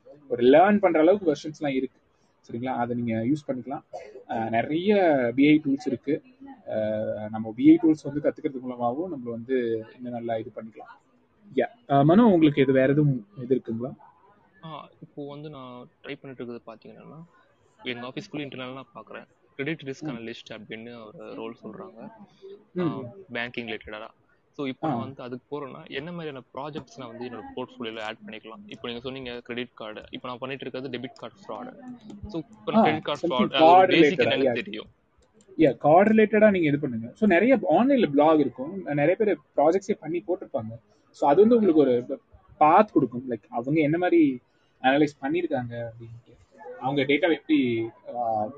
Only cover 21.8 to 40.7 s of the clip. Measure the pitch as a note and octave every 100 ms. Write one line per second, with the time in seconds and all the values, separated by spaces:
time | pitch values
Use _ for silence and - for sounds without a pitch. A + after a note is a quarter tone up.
21.8 | G#2+ A2 - - G3+ _ - - _ F3+
22.8 | E3 A2+ A#2+ - - A#2+ A#2+ B2 A2+ G#2+
23.8 | - G#2+ A2+ _ _ _ _ - C#3 C3
24.8 | D#3+ A#2+ C3 C#3 B2 B2+ - D3 C3+ C#3
25.8 | D#3+ C3+ D#3+ F3 D#3 C3+ - B2+ D3 D3
26.8 | C3 - A#2+ A2+ B2 A2+ - B2+ B2 -
27.8 | A2+ A2+ G#2+ A2+ G#2+ A2 A2 G#2+ G#2 -
28.8 | B2 A#2+ B2+ C3+ B2+ A#2+ - A#2+ B2 -
29.8 | G#2+ G#2+ - C3 B2+ A#2+ C3 C3+ C3+ C3
30.8 | C3+ B2 C3 - A#2 _ - A2 B3+ -
31.8 | - - - - - E3 - - - G#3+
32.8 | E3+ D#3 D#3 D3 E3+ B2+ - C#3 D#3+ F#3
33.8 | F#3+ D#3+ D3 B2+ A#2 C3+ C3+ A#2+ G2+ G#2
34.8 | - _ _ _ _ _ _ - D3+ A2+
35.8 | D3 E3+ G#3 A3 G#3 G#3+ G#3+ F#3 D3+ D3
36.8 | C#3+ A2+ A#2 - G#3 E3+ A#3 B3+ F3 E3
37.8 | C4 C4+ D3+ C#3+ D3+ D#3 C3 B2+ C#3+ F#3+
38.8 | E3 D3 D3+ F#3+ G#3 E3 _ - D3+ F#3+
39.8 | G#3 - D#3 E3+ F#3+ F3+ - B2+ A2